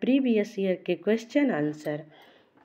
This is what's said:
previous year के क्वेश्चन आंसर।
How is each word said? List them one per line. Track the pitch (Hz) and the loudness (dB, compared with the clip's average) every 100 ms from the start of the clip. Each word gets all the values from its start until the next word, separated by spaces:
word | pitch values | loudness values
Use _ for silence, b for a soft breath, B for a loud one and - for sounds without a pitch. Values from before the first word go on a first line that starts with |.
previous | 185 269 254 220 208 | 0 2 4 2 0
year | 196 196 180 - | -2 -2 -2 -2
के | |
क्वेश्चन | 165 - 226 233 285 285 | -4 0 -2 0 0 2
आंसर। | 160 151 151 160 151 156 b b b b b | 0 -2 -4 -6 -6 -8 b b b b b